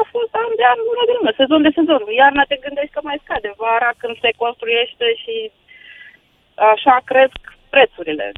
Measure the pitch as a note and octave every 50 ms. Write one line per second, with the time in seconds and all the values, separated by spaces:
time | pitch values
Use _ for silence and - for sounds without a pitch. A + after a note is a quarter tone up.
0 | A4 - - A#4+ A#4 A4+ - A4 A#4 A#4 A4+ G#4 A#4+ B4 A#4+ A#4 A4+ A#4 A#4 A#4+
1 | A#4+ A4+ B4 A#4+ F#4+ A3+ - - C4+ C4 D4+ D#4+ D4 D#4 D4 E4+ D#4+ D4+ D#4 B3+
2 | G#3 G#3 A3 B3 C4+ C#4 C#4 C#4+ C#4 - C#4+ C4 C4 C#4+ C#4+ C#4+ C#4+ - - D4
3 | D4 D4 C#4+ D4+ - - E4+ C4+ - G#3 G3+ - A3 A3+ A3+ A#3 B3 A#3+ - _
4 | - A#3 A3+ - - A#3 A3 - A#3 A#3 B3 _ A#3 A3+ A#3 A#3 B3 A#3+ - -
5 | A#3+ A#3 A3+ A3+ - A#3 A3+ A3+ A3 G#3+ _ _ _ _ - - - - - -
6 | - - - _ _ _ _ _ _ _ _ - - - A3 - - C#4+ B3+ B3+
7 | - - C4 C4 C4+ C4 - - - - - _ _ _ - C#4 B3 - _ -
8 | - - D3+ C#3+ - G2+ -